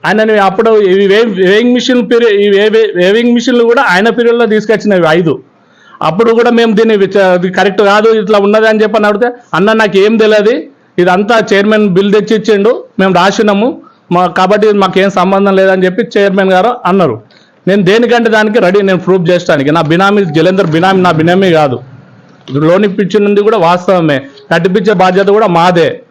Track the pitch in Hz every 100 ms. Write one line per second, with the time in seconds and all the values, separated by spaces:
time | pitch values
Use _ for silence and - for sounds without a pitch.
0 | 156 208 220 214 196 190 220 220 202 190
1 | 196 202 233 185 185 202 240 247 247 247
2 | 233 240 233 202 208 196 214 220 220 175
3 | 180 214 240 240 233 247 233 240 247 180
4 | 220 233 233 240 233 214 214 214 208 190
5 | 165 165 165 135 - _ _ _ _ -
6 | - 165 226 226 247 233 233 208 226 214
7 | 196 202 190 180 185 190 190 190 202 208
8 | 220 226 214 208 202 214 220 220 214 220
9 | 208 202 240 247 _ 156 196 220 214 185
10 | 202 226 214 214 208 277 - _ _ -
11 | 180 180 208 226 214 196 202 214 208 175
12 | 202 208 202 220 - 208 208 262 - -
13 | 190 180 185 196 214 202 233 - - _
14 | _ 170 180 175 185 208 214 208 190 185
15 | 196 190 185 196 202 190 190 190 185 180
16 | 233 220 202 190 190 185 208 247 180 190
17 | 165 113 - _ _ _ - 202 175 214
18 | 233 240 226 214 214 220 180 202 196 185
19 | 175 190 170 180 175 156 139 165 151 170
20 | 196 208 196 151 165 185 180 156 185 190
21 | 180 160 160 180 196 160 151 120 - -
22 | - - - - - 131 156 180 208 202
23 | 190 208 202 208 208 226 170 180 180 185
24 | 160 139 - - - 170 180 190 190 196
25 | 185 180 196 202 220 170 175 170 151 -
26 | -